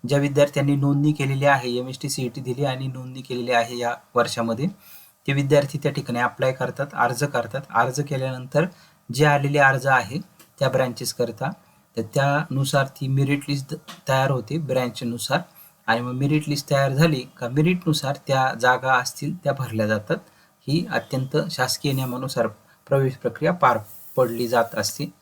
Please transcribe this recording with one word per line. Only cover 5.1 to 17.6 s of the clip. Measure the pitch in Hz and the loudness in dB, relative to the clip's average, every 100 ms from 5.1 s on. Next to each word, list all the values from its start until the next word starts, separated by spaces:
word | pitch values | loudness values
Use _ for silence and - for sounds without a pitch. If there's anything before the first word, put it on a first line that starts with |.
| _ - | _ -2
ते | |
विद्यार्थी | 139 139 147 143 147 | 0 4 4 4 -2
त्या | 151 | -2
ठिकाणी | 135 123 120 | -2 -4 0
अप्लाय | 123 - 131 | 0 0 -2
करतात, | 127 120 120 135 | 0 -4 -4 -6
अर्ज | - 120 120 | 0 0 0
करतात. | 147 127 113 131 - | -2 -2 -2 -6 -4
अर्ज | 113 120 123 | 0 0 0
केल्यानंतर | 143 139 131 127 127 147 180 - - _ _ | -4 -2 -4 -6 -2 0 0 -4 -20 _ _
जे | 127 151 | 2 4
आलेले | 143 143 143 | 6 2 4
अर्ज | 135 131 131 | 4 4 2
आहे | 131 120 143 - _ - - | 2 2 -8 -10 _ -20 -2
त्या | 131 | 0
ब्रँचेसकरिता, | 127 127 113 123 - 117 110 135 - _ _ _ - | 2 0 -2 -8 -2 -4 -2 -6 -6 _ _ _ -8
तर | |
त्यानुसार | 110 143 139 143 151 135 135 143 135 | -4 0 2 0 0 -2 0 0 0
ती | - 135 | -4 -2
मेरिट | 135 139 143 139 | 0 2 0 -2
लिस्ट | 143 135 - - - - | -6 -4 -12 -14 -16 -2
तयार | 131 135 | 0 2
होते | 131 117 160 | 0 -2 -6
ब्रँचनुसार | 143 127 123 110 120 120 - 143 - _ - _ - | -2 0 -2 -4 -6 -6 -2 -2 -4 _ -20 _ -2
आणि | 113 | -2
मग | 123 | 0
मेरिट | 127 143 151 151 | -2 0 0 0
लिस्ट | 143 - | -6 0
तयार | 139 139 | 0 2
झाली | 135 165 135 123 - | 4 2 2 -4 -8
का | 120 | -4
मेरिटनुसार | 135 | 2